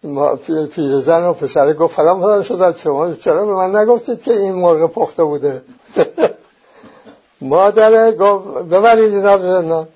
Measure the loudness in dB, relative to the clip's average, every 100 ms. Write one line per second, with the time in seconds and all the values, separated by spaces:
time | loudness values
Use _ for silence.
0 | -10 -4 -2 -2 -4 -6 -6 -6 -2 -2
1 | 0 0 0 -4 -4 0 0 2 -2 0
2 | 0 2 0 0 -2 0 0 0 -4 -2
3 | -4 -4 -2 0 0 -2 -2 0 2 0
4 | -2 -10 -2 -2 -2 0 0 2 0 -2
5 | -6 -2 -2 -2 -4 -6 -14 -20 _ -2
6 | -2 0 -4 -4 _ _ _ _ -20 -20
7 | -20 _ _ _ -2 2 2 4 4 4
8 | 2 2 0 0 -4 -12 -2 2 4 4
9 | 2 2 2 2 2 -2 0 -4 -6